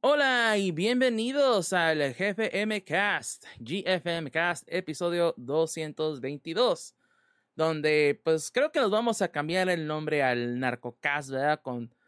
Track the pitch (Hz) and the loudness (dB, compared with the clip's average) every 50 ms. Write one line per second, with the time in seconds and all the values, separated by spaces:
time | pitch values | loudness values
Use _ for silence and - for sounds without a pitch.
0 | - 262 294 294 285 262 254 240 233 226 214 202 202 185 165 151 185 220 247 247 | 4 4 4 4 4 2 4 4 4 4 4 2 2 0 0 0 0 0 2 4
1 | 262 254 233 220 226 247 269 285 277 262 240 196 165 - 190 180 165 160 160 151 | 2 2 2 0 -2 0 2 2 4 4 4 2 2 0 0 2 2 2 2 2
2 | 143 139 123 - 185 208 196 214 226 202 - 196 214 214 214 208 - - 147 185 | 0 -2 -2 -2 -4 -4 -2 -2 -4 -2 -2 -2 -2 -2 -2 -4 -4 -2 -2 0
3 | 202 208 185 147 117 - - - - - - - 113 110 160 202 - 180 185 175 | 0 0 -2 -4 -6 -10 -12 -12 -16 -20 -18 -16 -10 -8 -6 -6 -2 -2 -2 -2
4 | - 175 170 170 160 139 - 160 170 175 170 165 - - 165 180 180 - 151 - | -2 -4 -4 -4 -6 -4 -2 -2 0 0 -2 -4 -8 -6 -6 -6 -4 -4 -6 -2
5 | 175 175 175 175 170 165 - - 123 120 139 160 165 160 - 165 156 156 151 - | -2 -2 0 2 0 0 0 -4 -6 -2 0 0 0 0 -2 -8 -8 -8 -6 -4
6 | 156 156 151 131 113 131 147 147 _ 160 160 196 254 233 170 - - - _ _ | -4 -4 -4 -4 -6 -8 -8 -8 _ -6 0 0 2 2 0 -2 -6 -18 _ _
7 | _ _ _ _ _ _ _ _ _ _ _ - 160 160 160 156 147 151 151 151 | _ _ _ _ _ _ _ _ _ _ _ 0 0 0 0 0 2 2 4 4
8 | 151 143 139 - _ 165 160 160 - - _ 247 285 - - 302 254 196 - - | 4 4 2 0 _ 0 0 0 0 -2 _ 0 0 2 2 2 2 2 2 2
9 | 233 240 226 - 196 175 - 147 147 156 170 185 185 185 180 165 156 151 151 156 | 2 0 0 0 -2 -2 -2 -4 -4 -2 0 0 2 2 0 0 -2 -4 -4 -4
10 | 156 151 156 147 139 127 123 120 120 120 120 123 131 123 120 120 - 120 - _ | -2 0 0 2 2 2 2 2 0 -2 -2 -2 -2 -2 -2 -2 -8 -12 -12 _
11 | - 147 143 151 143 135 135 131 139 151 151 - _ 131 123 120 117 117 _ _ | -4 -4 -4 -4 -4 -6 -4 -2 0 0 0 0 _ -10 -8 -8 -10 -10 _ _
12 | _ | _